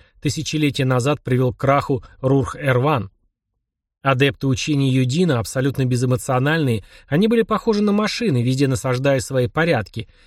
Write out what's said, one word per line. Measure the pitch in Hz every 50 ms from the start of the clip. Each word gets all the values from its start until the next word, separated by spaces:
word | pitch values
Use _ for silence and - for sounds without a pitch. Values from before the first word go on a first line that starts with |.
| - _ _ _
тысячелетия | - 151 - 160 143 - - 156 151 143 - - 135
назад | 131 131 127 113 - - -
привел | - - 127 123 127 127 -
к | -
краху | - 135 139 143 - - 139 120 - - - -
Рурх-Эрван. | - 131 135 135 131 - - - 147 139 127 123 127 147 156 127 95 92 _ _ _ _ _ _ _ _ _ _ _ _ _ _ _ _ _ _ -
Адепты | 135 135 127 135 139 135 - - 135
учения | 131 - - - 151 139 139 135
Юдина, | 127 131 127 123 127 165 185 175 139 117
абсолютно | 110 - - 135 127 143 131 - 135
безэмоциональные, | 127 127 120 127 127 127 120 - - 131 127 131 147 156 165 156 131 117 107 - - - - - -
они | 139 151 202 226
были | 240 233
похожи | 220 - 220 196 - - 214 208
на | 208 208
машины, | 202 208 214 202 - - 240 220 143 123
везде | 117 127 131 131 143 135
насаждая | 135 107 - 131 127 127 131 139 139 131
свои | - - 135 131 123 110
порядки, | - 156 165 165 160 117 110 - - 139 123 - - _ -